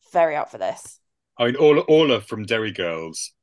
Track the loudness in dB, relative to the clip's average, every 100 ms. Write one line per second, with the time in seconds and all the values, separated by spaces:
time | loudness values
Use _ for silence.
0 | _ 0 0 0 -8 -8 -8 -8 -14 -20
1 | _ _ _ _ -2 4 4 4 4 4
2 | 4 0 -2 -10 -4 -4 -4 -4 -6 -6
3 | -10 -12 -14 _